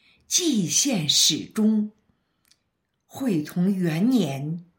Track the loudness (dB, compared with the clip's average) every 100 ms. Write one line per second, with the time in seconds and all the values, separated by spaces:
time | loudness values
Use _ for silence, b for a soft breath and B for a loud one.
0 | b b b -2 0 0 0 0 0 0
1 | 0 2 2 0 -4 0 2 2 -2 _
2 | _ _ _ _ _ _ _ _ _ _
3 | _ -6 -2 0 -2 0 0 2 0 0
4 | 2 2 0 -4 -6 -8 -10